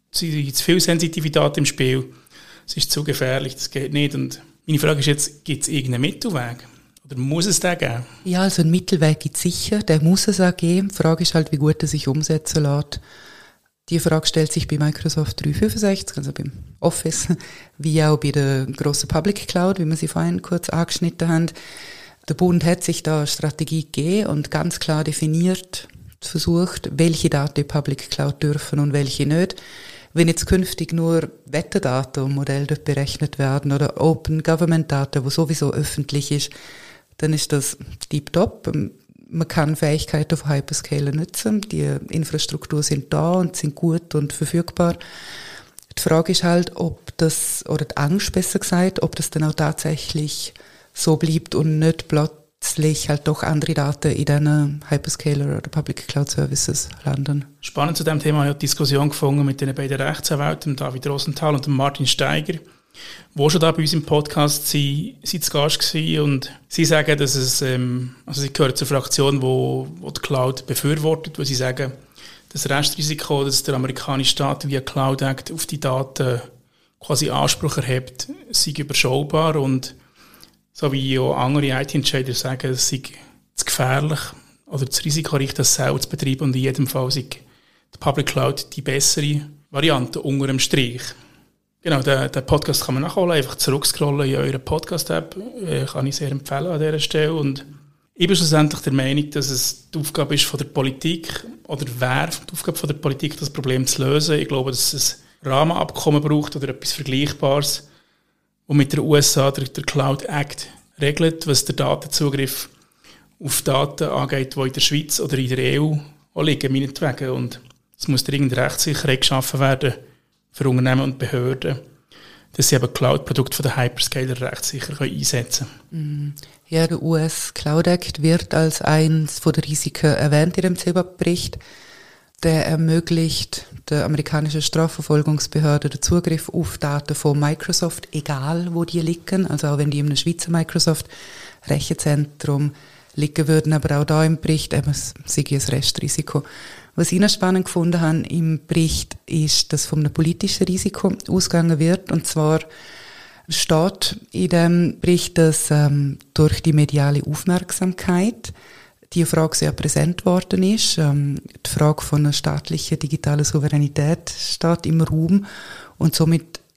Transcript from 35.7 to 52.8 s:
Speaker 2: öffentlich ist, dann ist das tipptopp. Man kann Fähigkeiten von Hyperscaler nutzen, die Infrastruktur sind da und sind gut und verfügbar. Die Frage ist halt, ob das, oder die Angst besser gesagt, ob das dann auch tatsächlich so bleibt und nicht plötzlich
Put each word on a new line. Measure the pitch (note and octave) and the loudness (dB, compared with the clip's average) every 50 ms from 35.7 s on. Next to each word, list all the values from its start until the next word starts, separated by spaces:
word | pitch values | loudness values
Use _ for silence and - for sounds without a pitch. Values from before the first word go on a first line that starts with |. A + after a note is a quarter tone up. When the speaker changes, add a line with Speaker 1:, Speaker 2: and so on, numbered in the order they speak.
Speaker 2:
öffentlich | - - D3 - - - C#3+ - C#3+ C#3+ C#3+ - | 0 0 -2 -2 -2 -4 -4 -2 -2 -2 -2 0
ist, | D3 C#3+ - - - - - - - - - - - - _ _ _ | -2 -2 -2 -4 -10 -14 -20 -20 -20 -20 -20 -20 -20 -20 _ _ _
dann | - D#3 D#3 | -2 0 0
ist | D#3 D3 - - | 0 0 0 0
das | D3+ C#3+ C3 - - - - - - - - - | 0 0 0 -2 -6 -8 -12 -16 -14 -12 -8 -4
tipptopp. | - D3 C#3+ - - E3+ G3+ A3 - - - - - D3+ G2 - - - _ _ - - - - | -4 -4 -2 0 2 2 2 2 -2 -6 -6 -4 -2 -2 -2 -4 -6 -14 _ _ -20 -20 -14 -6
Man | - E3 E3 | -4 -4 -2
kann | - - E3+ D3+ D3 D#3 | 0 0 2 2 2 2
Fähigkeiten | - - D3 D3 D#3 - - - D3+ D3+ - E3 | 2 2 2 2 0 0 0 -2 -2 0 0 -2
von | D3 - C#3+ | -2 0 0
Hyperscaler | D3 C#3 C3+ - D3 - - - D3 C#3+ C#3+ C#3+ | 0 0 0 -2 -6 -6 -4 -4 -2 -2 0 0
nutzen, | D3 D#3 D#3+ - - - - A3 G#3+ G#3 | -2 -2 -4 -4 -4 -4 -2 0 0 0
die | F#3 - - D#3 D3 C#3+ - - - - | -2 -2 -2 -2 0 0 -2 -4 -6 -4
Infrastruktur | - D#3+ D3+ - - - - - D3 D3 - - D#3 D3 | -4 -4 -4 -2 -2 -4 -4 -4 -4 -6 -6 -4 -2 -2
sind | D3+ - D3+ C#3+ C3+ - | 0 0 -2 -2 -2 -2
da | - D3 D#3 E3+ | 0 0 2 2
und | F3+ F#3 F#3 E3+ - | 2 2 2 0 -2
sind | - - D3+ C#3+ | -4 -4 -4 -2
gut | - - E3+ D#3+ E3+ E3+ - - | 0 0 0 0 0 -2 -2 -2
und | D3+ D3 D3 | -2 -2 -2
verfügbar. | - - D#3 - - E3+ E3+ - - - F3 E3+ E3+ - - - - - - - - - - - - - - - _ - - - - | -4 -4 -4 -2 0 -2 -2 -2 0 0 0 0 0 -2 -8 -18 -18 -18 -18 -16 -16 -16 -16 -18 -18 -20 -20 -20 _ -20 -20 -12 -6
Die | - | -2
Frage | - - D#3+ D#3+ E3 - | 0 2 4 4 4 2
ist | F#3 - - | 2 2 2
halt, | F3 F3 F3 F3 - - | 4 4 4 2 0 -2
ob | - F3+ E3 C#3+ - - - - - | -4 -4 -4 -4 -8 -12 -8 -2 0
das, | E3 D#3+ - - - - - - - - | 2 2 2 0 -2 -4 -4 -6 -4 -4
oder | D#3 D3+ D3 | -4 -4 -4
die | - - - | -4 -2 0
Angst | C#3+ C#3+ F3 G3+ - - | 0 2 2 0 0 0
besser | - F#3 F3+ - - G3 | -2 -2 0 0 -2 -2
gesagt, | - - F3+ F3 F3+ F#3+ F#3 - | -2 0 2 2 2 2 2 0
ob | - E3 - | -2 -2 -2
das | - D#3 - | -2 -4 -2
dann | - D#3 D#3 | -2 0 0
auch | D#3 D#3 | 0 0
tatsächlich | - D3+ D3+ D#3 - - D#3 D3+ C#3 - - - D3+ D3+ D3 - - - - - - - - - - - _ - | 0 0 0 0 -2 -2 -2 -2 -4 -4 -4 -4 -4 -4 -4 -6 -8 -10 -10 -14 -18 -20 -20 -20 -20 -20 _ -8
so | - - E3 D#3 D#3 | -2 2 2 2 2
bleibt | E3+ D#3+ D#3 E3 - - - | 2 2 2 0 0 0 0
und | F3+ D#3+ D#3+ D#3 D3+ | 0 2 2 2 4
nicht | D#3 D#3+ D#3+ D#3+ - - | 4 2 2 0 -2 0
plötzlich | D#3 D3+ D3+ D#3 - - _ _ _ - - - - - | 2 2 2 0 -2 -8 _ _ _ -8 -6 -4 -2 2